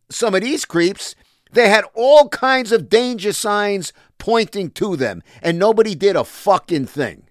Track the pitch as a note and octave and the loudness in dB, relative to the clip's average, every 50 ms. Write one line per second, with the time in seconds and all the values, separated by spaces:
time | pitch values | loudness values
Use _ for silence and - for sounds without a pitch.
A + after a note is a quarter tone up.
0 | _ - - - A#3 G#3+ F#3+ F#3+ G#3+ C4 D#4+ D4 - - - E3+ E3+ F#3 G3+ - | _ -14 -8 -4 -4 -2 -2 -2 -2 -2 -6 -6 -6 -4 -2 0 0 0 -2 -6
1 | - - - _ _ _ _ _ _ _ - A#3+ A#3 G3 G#3 G#3+ F#3+ - - A3 | -14 -16 -18 _ _ _ _ _ _ _ 2 2 4 4 4 2 0 -2 -4 -2
2 | A#3+ C4+ D4 D4 C#4+ - - - B3+ C4 C4 C4 B3 G3+ A#3 F#3+ C#3+ - G3 A3+ | 2 6 6 6 6 4 2 -4 -2 0 0 0 0 0 -2 -2 0 2 0 0
3 | B3 B3 B3 G3+ F#3 G#3 F3 - - G#3 G3+ G#3 G#3 G3+ G3+ F#3+ E3 - - _ | 2 0 -6 -6 -6 -6 -6 -4 -4 -4 -2 -2 -2 -2 -4 -6 -6 -10 -16 _
4 | _ _ _ - - G#3 A#3 A3+ G#3 - - G3+ F3+ C#3+ - - G#3 G#3 F3 C3+ | _ _ _ -10 -4 0 0 0 0 -2 -4 -8 -8 -8 -6 -6 -4 -4 -2 -2
5 | B2+ G#2+ F#2 E2+ - _ - - - E3+ E3+ E3+ G3 A3+ A3 A3+ A3 A3 F#3+ C3+ | -4 -4 -6 -8 -14 _ -14 -8 -4 -4 0 2 2 2 4 2 0 0 0 0
6 | F#3+ G3+ F3+ C#3+ A#2 - - - - G3+ F#3+ - - - E3+ C#3+ B2+ - - C#3+ | 0 0 0 0 -4 -6 -8 -6 0 0 0 0 0 -4 -4 -4 -4 -6 -6 -6
7 | C3 G2+ C#2+ G#1 _ _ | -6 -6 -8 -12 _ _